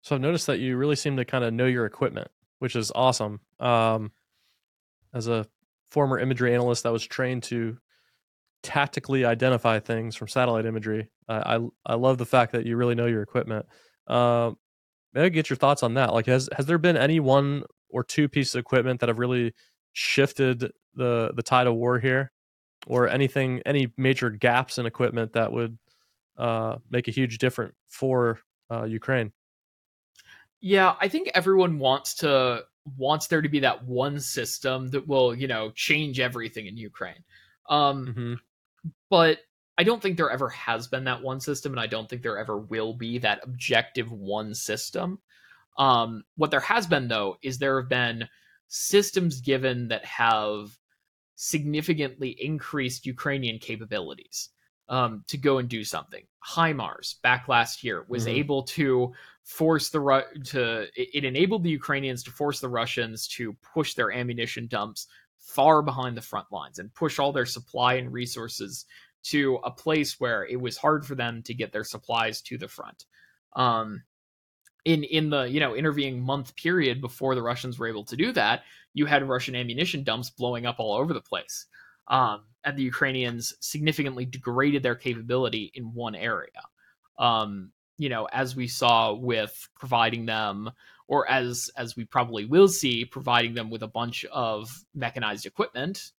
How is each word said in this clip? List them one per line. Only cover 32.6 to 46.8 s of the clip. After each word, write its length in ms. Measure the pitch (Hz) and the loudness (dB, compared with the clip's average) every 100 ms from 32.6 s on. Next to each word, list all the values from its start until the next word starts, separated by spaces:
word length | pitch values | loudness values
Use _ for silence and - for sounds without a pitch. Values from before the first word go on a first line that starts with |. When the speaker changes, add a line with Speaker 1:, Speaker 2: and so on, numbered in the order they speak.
| - _ 151 131 | -8 _ -16 -4
Speaker 2:
wants 300 | 131 151 - | 0 0 2
there 160 | 160 | 0
to 60 | 147 | 2
be 120 | 143 | 2
that 240 | 131 - | 2 0
one 360 | 123 123 139 143 | -2 -2 0 -2
system 680 | 127 127 117 - 131 131 131 | -4 -4 -4 -4 -2 -2 -2
that 180 | 135 151 | -4 2
will, 280 | 139 123 | 4 4
you 140 | 120 135 | 4 -2
know, 220 | 113 110 | -2 -4
change 480 | - - 151 151 131 | -4 0 0 0 0
everything 460 | 127 123 113 113 104 | -2 -2 -8 -8 -10
in 100 | 113 | -12
Ukraine. 480 | 107 - 92 80 _ - _ _ - | -14 -10 -12 -12 _ -20 _ _ -2
Um, 380 | 147 143 139 127 | 2 2 0 -6
Speaker 1:
Mm-hmm. 280 | 117 120 120 _ _ _ _ 165 _ _ | -6 -6 -8 _ _ _ _ -16 _ _
Speaker 2:
But 280 | 185 165 160 _ _ _ - | 6 6 4 _ _ _ 2
I 80 | |
don't 180 | 180 233 | 2 2
think 140 | 202 170 | 0 0
there 140 | 151 | 0
ever 180 | 127 127 | 0 -2
has 400 | - - 117 120 | -4 -4 -4 -2
been 160 | 131 | -4
that 180 | 131 123 | -2 -4
one 180 | 131 131 | -4 -6
system, 320 | 127 139 147 | -6 -4 -4
and 80 | 127 | -4
I 60 | 110 | -4
don't 220 | 110 110 | -6 -8
think 140 | 123 | -8
there 160 | 123 104 | -6 -6
ever 200 | 113 104 | -4 -6
will 360 | 107 110 110 | -4 -4 -4
be 240 | 120 117 120 | -4 -6 0
that 220 | 113 101 | 0 0
objective 680 | 127 127 - 117 123 131 117 | -4 -8 2 2 2 -6 -6
one 440 | 113 98 104 107 | -8 -6 -4 -6
system. 680 | 107 - 131 - - 180 190 _ _ _ - _ - | -8 -6 -6 -4 -6 -6 -8 _ _ _ -20 _ 0
Um, 480 | 135 123 117 113 - - | 4 4 2 -6 -12 -2
what 140 | 156 | 2
there 100 | 143 | 2
has 260 | - 233 | 2 0